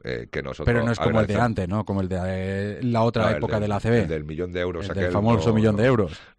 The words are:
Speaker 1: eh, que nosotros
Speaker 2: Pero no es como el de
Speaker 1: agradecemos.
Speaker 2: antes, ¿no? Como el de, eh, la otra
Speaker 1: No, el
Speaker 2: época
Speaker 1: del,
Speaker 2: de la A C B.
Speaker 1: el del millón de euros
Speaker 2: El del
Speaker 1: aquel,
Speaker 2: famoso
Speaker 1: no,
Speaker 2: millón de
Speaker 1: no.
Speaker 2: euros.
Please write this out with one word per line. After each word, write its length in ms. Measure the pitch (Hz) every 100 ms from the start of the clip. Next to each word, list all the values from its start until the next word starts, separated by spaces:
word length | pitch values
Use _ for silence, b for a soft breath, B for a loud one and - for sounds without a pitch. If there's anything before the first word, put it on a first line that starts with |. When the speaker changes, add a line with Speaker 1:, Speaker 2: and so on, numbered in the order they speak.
Speaker 1:
eh, 240 | - 62 58
que 100 | 73
nosotros 240 | 67 - 78
Speaker 2:
Pero 200 | 120 113
no 60 |
es 80 | 117
como 200 | 120 113
el 80 | 104
de 60 |
Speaker 1:
agradecemos. 120 | 104 120
Speaker 2:
antes, 220 | 98 90
¿no? 160 | 104 104
Como 160 | 98
el 60 | 92
de, 100 | 90
eh, 560 | 92 95 95 98 101 101
la 180 | 123 117
otra 200 | 113 113
Speaker 1:
No, 60 | 107
el 40 | 110
Speaker 2:
época 160 | - 110
Speaker 1:
del, 60 |
Speaker 2:
de 40 | 104
la 80 | 101
A 20 |
C 100 | 113
B. 120 | 117
Speaker 1:
el 40 | 87
del 160 | 80
millón 280 | 76 78 90
de 60 | 90
euros 260 | 90 87 -
Speaker 2:
El 60 | 95
del 80 | 90
Speaker 1:
aquel, 80 |
Speaker 2:
famoso 360 | 98 107 117 117
Speaker 1:
no, 60 | 110
Speaker 2:
millón 200 | 110 101
de 80 |
Speaker 1:
no. 40 | 123
Speaker 2:
euros. 300 | 120 90 80 B